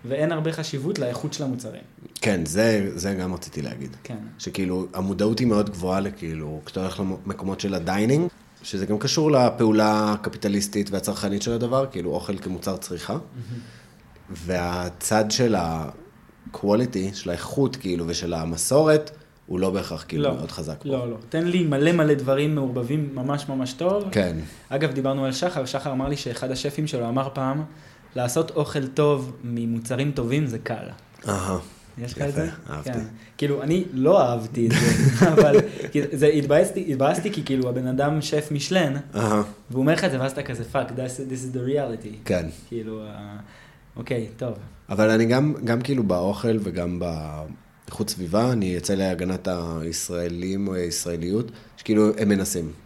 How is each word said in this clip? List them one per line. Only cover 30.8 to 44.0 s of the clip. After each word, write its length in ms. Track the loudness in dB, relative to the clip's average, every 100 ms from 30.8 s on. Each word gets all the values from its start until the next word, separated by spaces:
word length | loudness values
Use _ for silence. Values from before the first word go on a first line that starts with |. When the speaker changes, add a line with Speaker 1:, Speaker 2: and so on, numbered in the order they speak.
| -8 -16 -20 -12 -4
Speaker 2:
אהה. 300 | -2 -2 -4 -6 -20 -20 -12
Speaker 1:
יש 140 | -10
לך 60 | -4
Speaker 2:
יפה, 100 | -4
Speaker 1:
את 60 |
זה? 140 | -2 -4 -6 -10
Speaker 2:
אהבתי. 200 | -10 -6
Speaker 1:
כן. 80 | -6 -8 -14 -20 -4
כאילו, 240 | -2 0
אני 220 | 2 0 0
לא 300 | 2 6 6
אהבתי 440 | 6 2 -2 2 4
את 60 |
זה, 60 | 6 6 6 4
<laughs> 200 | 6 6
אבל, 240 | 8 10 8 6 -6 -2
כי 80 | -2 0
זה, 140 | 4 6
התבאסתי, 640 | 6 6 6 6 0 -2
התבאסתי 400 | 2 2 2 -2
כי, 100 | -4
כאילו, 240 | 0 0 2
הבן 180 | 0 -2
אדם 360 | 0 2 0
שף 260 | 0 -2 0
משלן, 440 | -4 2 2 2 -2 -4
Speaker 2:
אהה. 280 | 0 2 2 2 -6 -6
Speaker 1:
והוא 100 | 0
אומר 120 | 2
לך 120 | 4
את 60 | 2
זה, 100 | 0
ואז 120 | -2
אתה 100 | -4
כזה, 200 | -6 -6 -2
"Fuck, 160 | -2 -2
that's, 400 | -6 -6 -6 -6
this 220 | -6 -6
is 40 | -4
the 120 | 0
reality." 400 | 0 -2 -6 -10 -12
Speaker 2:
כן. 220 | -2 0 -2 -10 -10
Speaker 1:
כאילו, 340 | -8 -8 -10 -10
אה, 300 | -14 -14 -14 -16 -20 -20 -20 -18
אוקיי, 320 | -14